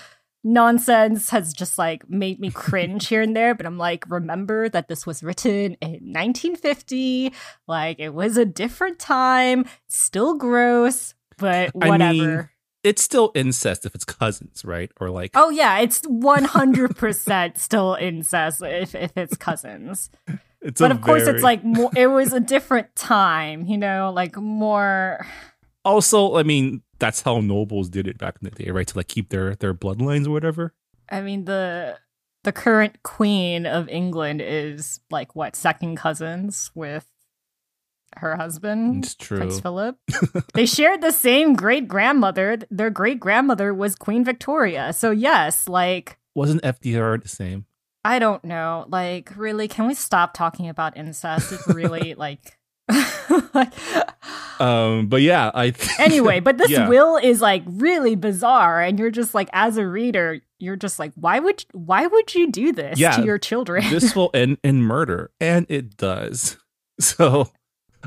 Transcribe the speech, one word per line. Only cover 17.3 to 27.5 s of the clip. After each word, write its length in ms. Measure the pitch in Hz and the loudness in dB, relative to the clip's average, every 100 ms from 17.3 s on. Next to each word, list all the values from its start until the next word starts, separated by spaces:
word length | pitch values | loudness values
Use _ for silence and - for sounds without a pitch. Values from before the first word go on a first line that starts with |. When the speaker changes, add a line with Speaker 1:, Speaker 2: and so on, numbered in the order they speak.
| 190 175 - | -2 -2 -4
Speaker 1:
still 400 | - 226 190 185 | -2 0 0 -2
incest 640 | 175 165 165 175 160 151 | -4 -6 -4 -2 -2 -4
if, 340 | 165 170 185 - | -6 -6 -8 -8
if 160 | 170 - | -8 -6
it's 180 | 170 - | -8 -6
cousins. 760 | - 156 127 101 120 190 - _ - 196 - _ | -6 -8 -10 -16 -14 -12 -12 _ -14 -14 -14 _
Speaker 2:
It's 180 | 151 123 | -10 2
Speaker 1:
But 120 | 254 | 4
Speaker 2:
a 40 | 247 | 4
Speaker 1:
of 60 | |
course, 220 | 226 - | 4 4
Speaker 2:
very 120 | - - | 4 4
Speaker 1:
it's, 80 | |
like, 200 | 254 226 226 | 4 4 2
mo-, 260 | 226 240 254 | 2 2 4
it 100 | 254 | 4
was 240 | 269 262 | 4 2
a 80 | 254 | 0
different 560 | - 269 - 247 214 - | 2 0 2 -2 -2 -8
time, 680 | - 214 190 160 156 156 175 | 0 4 4 2 -4 -8 -4
you 120 | 208 | -2
know, 340 | 202 190 190 180 | -2 -2 -2 -2
like, 220 | 180 - | -4 -6
more 880 | 214 214 214 208 202 190 190 165 - - - _ _ _ | -6 -2 0 2 2 0 -2 -6 -12 -18 -20 _ _ _
Speaker 2:
Also, 520 | 196 208 - 214 196 165 | 2 4 4 4 4 4
I 60 | |
mean, 380 | 156 147 135 - - _ | 4 2 2 -2 -12 _
that's 220 | 113 - | -2 0
how 180 | - 117 | 0 0
nobles 480 | 107 | 0